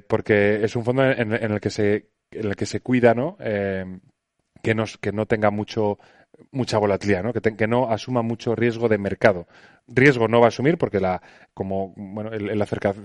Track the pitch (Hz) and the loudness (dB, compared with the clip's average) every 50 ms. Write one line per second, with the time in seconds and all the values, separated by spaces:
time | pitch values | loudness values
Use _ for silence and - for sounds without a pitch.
0 | - - - 107 - - 110 104 101 101 107 104 107 107 - 120 113 117 123 131 | 0 -2 -4 -2 0 2 2 4 4 4 2 2 0 -2 -2 -4 -4 -2 0 2
1 | 135 131 135 110 120 107 107 117 113 110 104 104 - 104 - - 107 101 104 107 | 2 2 2 0 -2 -2 -2 -2 -2 -2 -2 -2 -2 -4 -2 0 2 2 2 0
2 | - _ _ _ _ _ - - 110 104 98 - 107 - - 104 - - 127 127 | -2 _ _ _ _ _ -10 -6 -6 -4 -4 -4 -4 -6 -6 -6 -4 -2 2 4
3 | 117 117 113 117 131 160 196 - 127 117 107 101 101 98 95 95 92 92 92 92 | 4 4 4 2 0 -6 -8 -8 -6 -4 -4 -2 -2 -4 -4 -6 -8 -10 -12 -16
4 | - _ _ _ _ _ _ _ _ _ _ _ - - 113 110 110 104 - - | -18 _ _ _ _ _ _ _ _ _ _ _ -2 -2 0 0 -2 -4 -6 -8
5 | - 104 98 104 107 - - 107 107 104 101 104 104 - - 113 107 104 104 - | -6 -4 -2 -2 -2 0 0 2 2 2 0 0 -4 -4 -2 -2 0 0 -2 -4
6 | _ _ _ _ _ _ - - - _ - 135 120 - - 110 104 104 98 92 | _ _ _ _ _ _ -20 -20 -20 _ -6 -6 -4 -2 0 2 2 2 2 0
7 | - 101 101 90 92 113 123 113 - 113 110 98 110 107 117 123 127 117 113 101 | 0 0 0 0 -2 -4 -4 -2 -2 -2 -2 0 0 0 2 0 0 0 -2 -4
8 | - - 127 123 113 113 117 - - 123 113 104 113 120 110 113 117 117 107 101 | -4 -2 -2 -2 -2 -2 -4 -4 -2 -2 0 0 0 0 0 0 0 2 2 0
9 | 101 98 95 - - 117 98 87 85 - _ - - - _ _ _ - 120 120 | 0 -2 0 2 4 4 4 2 -2 -12 _ -20 -20 -20 _ _ _ -4 0 4
10 | 131 147 135 120 113 107 117 120 120 113 - - 120 143 170 170 - 107 101 98 | 6 6 6 4 2 2 6 6 6 6 4 2 0 0 0 0 -2 -2 0 0
11 | 95 92 92 90 - - - - - _ _ - 101 95 95 95 98 95 85 - | 0 0 -2 -4 -6 -12 -20 -20 -20 _ _ -8 -6 -6 -4 -6 -6 -8 -10 -14
12 | 104 95 98 107 107 110 113 107 104 101 107 104 104 - - 104 - 104 98 107 | -14 -12 -10 -10 -10 -8 -8 -6 -6 -4 -2 -2 -2 -2 -2 -2 -2 -2 -2 -4